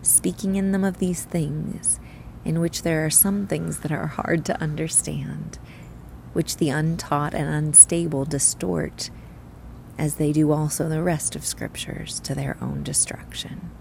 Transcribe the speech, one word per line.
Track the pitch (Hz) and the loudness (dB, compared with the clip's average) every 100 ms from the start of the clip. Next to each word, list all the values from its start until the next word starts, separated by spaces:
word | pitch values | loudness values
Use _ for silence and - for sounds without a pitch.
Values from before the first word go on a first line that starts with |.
speaking | - - 185 175 196 190 | 4 4 2 0 0 2
in | 196 | 2
them | 190 | 2
of | 190 180 | 2 2
these | 185 175 | 0 0
things, | - 170 147 151 151 160 - - - - - - - | -2 -2 0 -2 -4 -4 -2 -2 -6 -16 -16 -8 -2
in | 160 | 2
which | 170 - | 2 0
there | 170 160 | 0 2
are | 156 | 4
some | - 196 202 196 | 4 4 2 0
things | 156 165 156 | 0 -2 -4
that | 151 | -2
are | 156 151 | 0 0
hard | - - 165 - | -2 2 2 2
to | - | 0
understand, | 160 151 160 - - 147 - 143 - - - - - - - - - | 0 -2 0 0 0 -4 -4 -6 -6 -10 -14 -16 -16 -16 -16 -16 -6
which | - - - | -2 -2 2
the | 156 | 2
untaught | 143 156 165 - 147 147 | 4 2 0 0 0 2
and | - 147 | 0 0
unstable | 151 151 147 - 170 170 139 139 | 0 6 6 8 4 2 0 0
distort, | 143 - - 180 170 151 - - - - - - - - - - - | 2 2 2 0 0 0 -4 -10 -10 -16 -16 -18 -18 -16 -16 -16 -2
as | 151 143 | -2 2
they | 151 | 4
do | 151 151 | 6 6
also | 151 151 - 160 | 6 2 2 0
the | 156 | 2
rest | 175 156 - 147 | 2 2 0 -4
of | - | -6
Scriptures, | - - - - - - - | -6 -6 -8 -8 -6 -6 -8
to | - 143 | -4 -2
their | 139 - | -2 -2
own | 127 143 | -4 -4
destruction. | 143 143 - - - - - - - - | -2 0 0 -2 -8 -10 -8 -8 -10 -12